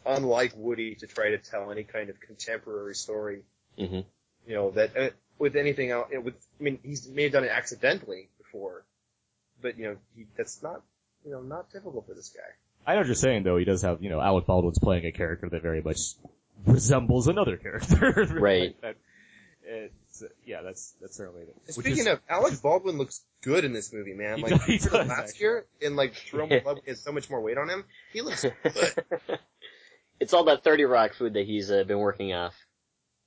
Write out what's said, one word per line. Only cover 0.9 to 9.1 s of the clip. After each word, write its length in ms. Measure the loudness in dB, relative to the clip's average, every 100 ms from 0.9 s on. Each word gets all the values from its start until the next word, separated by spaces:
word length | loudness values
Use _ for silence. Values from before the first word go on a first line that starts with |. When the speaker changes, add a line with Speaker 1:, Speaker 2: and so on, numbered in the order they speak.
| -10
Speaker 1:
to 100 | -12
try 240 | -2 -2
to 80 | -2
tell 320 | -4 -8 -8
any 140 | -10
kind 260 | -8 -8 -10
of 100 | -12
contemporary 760 | -20 -14 -8 -8 -8 -10 -8
story. 480 | -10 -8 -6 -6 -10 -14 _ _ -10
Speaker 2:
Mm-hmm. 220 | -6 -6 -8 _ _ _ -8
Speaker 1:
You 80 |
know, 160 | -2 0
that, 240 | 2 0 2
uh, 140 | -4 -4 _ -2
with 180 | 0 2
anything 340 | 0 0 -2
else, 180 | -2 -4
it 100 | -6
would, 120 | -8 -10 _ -8
I 40 |
mean, 160 | -6 -6
he's 260 | -10 -12 -10
may 140 | -2
have 80 | 2
done 120 | 2
it 60 | 2
accidentally 760 | -2 -6 -2 0 0 -4 -12 -14 _
before, 460 | _ -12 -12 -12 -20 _ _